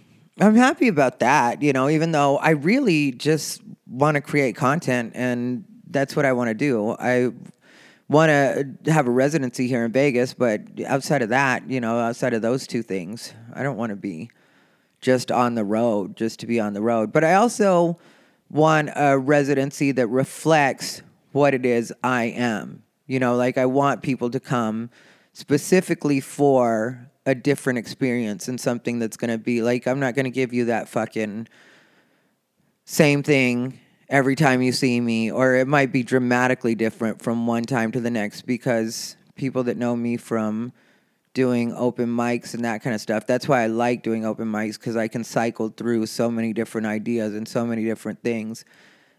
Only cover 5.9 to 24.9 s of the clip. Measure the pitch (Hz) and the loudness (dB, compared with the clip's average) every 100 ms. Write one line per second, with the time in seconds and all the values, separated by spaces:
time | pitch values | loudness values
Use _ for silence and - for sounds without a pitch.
5.9 | 139 139 - 139 123 120 110 143 117 104 | -2 -2 0 0 2 0 -2 0 0 -2
6.9 | - 117 123 123 - - - _ - - | -2 0 2 0 -4 -16 -20 _ -20 -20
7.9 | _ - 143 160 143 135 - 139 - 147 | _ 0 4 6 4 2 0 -4 -6 0
8.9 | 160 123 123 139 156 127 - 123 127 117 | 2 4 4 2 2 -2 -4 -2 0 0
9.9 | 123 143 120 127 - 120 107 - - 101 | 2 2 2 0 0 0 0 -4 -10 -4
10.9 | 135 - 147 107 127 135 120 110 131 113 | -2 0 -2 0 0 2 0 -4 -4 -2
11.9 | 117 117 120 131 117 113 131 - 120 110 | -2 -2 -2 -2 0 0 -2 -4 -8 -4
12.9 | 95 85 117 - 113 117 - 135 107 113 | -6 -8 -12 -16 -18 -16 -8 -6 -4 -6
13.9 | 101 98 80 117 _ _ _ _ _ _ | -6 -8 -10 -12 _ _ _ _ _ _
14.9 | _ - 127 - 120 123 117 98 110 120 | _ 0 0 2 0 0 0 -2 0 0
15.9 | 104 95 - 113 - 113 117 104 101 113 | 0 -4 -4 -6 -6 -4 -2 -2 -2 0
16.9 | 117 107 156 160 190 233 220 202 175 170 | 0 2 2 4 4 2 2 2 4 2
17.9 | 170 _ _ _ _ - 139 156 156 151 | -2 _ _ _ _ -6 2 4 4 2
18.9 | - 143 139 131 147 139 139 135 - 139 | 2 2 4 4 2 4 0 -2 -2 0
19.9 | 127 113 127 135 - 156 156 139 113 - | 2 0 0 -2 -2 2 4 4 0 -8
20.9 | - - _ _ 139 143 131 127 120 110 | -12 -16 _ _ 2 2 2 2 0 -2
21.9 | - 123 127 117 - 123 104 64 - _ | -4 -2 0 -2 -2 -2 -4 -8 -16 _
22.9 | _ - 131 123 123 123 127 131 131 139 | _ -6 0 2 2 2 2 2 2 2
23.9 | 110 - 123 120 123 - 127 110 110 120 | 0 -2 -2 -2 -4 -4 -2 -2 -4 -8